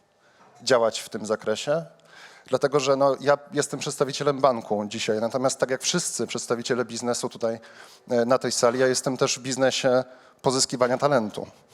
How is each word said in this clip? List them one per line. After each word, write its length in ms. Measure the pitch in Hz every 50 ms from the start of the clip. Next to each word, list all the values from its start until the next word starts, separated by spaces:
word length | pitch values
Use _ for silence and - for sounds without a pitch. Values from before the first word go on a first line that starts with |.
| _ _ _ _ _ _ _ _ _ _ _ - 123
działać 360 | 123 135 120 113 110 - -
w 100 | - -
tym 160 | - 110 110
zakresie, 600 | 104 107 - - 110 107 - - 147 147 165 160 - - _ _ _ - - - - - - - -
dlatego 300 | 127 123 - 139 135 147
że, 160 | 131 139 139
no, 200 | 135 139 139 131 -
ja 180 | 135 143 143 139 - - -
jestem 260 | 147 139 - - 131
przedstawicielem 640 | - 143 135 - 143 131 135 - 143 147 139 131
banku 440 | 139 135 123 113 - - 107 104 104 101
dzisiaj, 340 | - 113 - - 110 107
natomiast 380 | 113 113 - 131 127 131 - -
tak 100 | 143 123
jak 120 | 131 127
wszyscy 460 | - - - 180 - - - - 117 -
przedstawiciele 580 | - 123 - - 123 117 117 - 127 117 123
biznesu 440 | 110 117 113 123 120 120 - - 120
tutaj, 300 | - 104 117 113 117 113 - - - - - - - - _ -
e, 160 | 127 120 117
na 120 | 120 131 123
tej 140 | - 127
sali, 280 | - - - 120 117 127
ja 80 | 131 131
jestem 300 | 127 123 - 143 131 123
też 220 | 143 131 - 127
w 20 |
biznesie 600 | 120 135 127 123 135 127 120 - - 131 123 127 127 - - - - - _ _
pozyskiwania 560 | - 139 131 135 127 - - 120 127 120 131 120
talentu. 500 | 139 143 147 123 110 104 - - - - - - _ _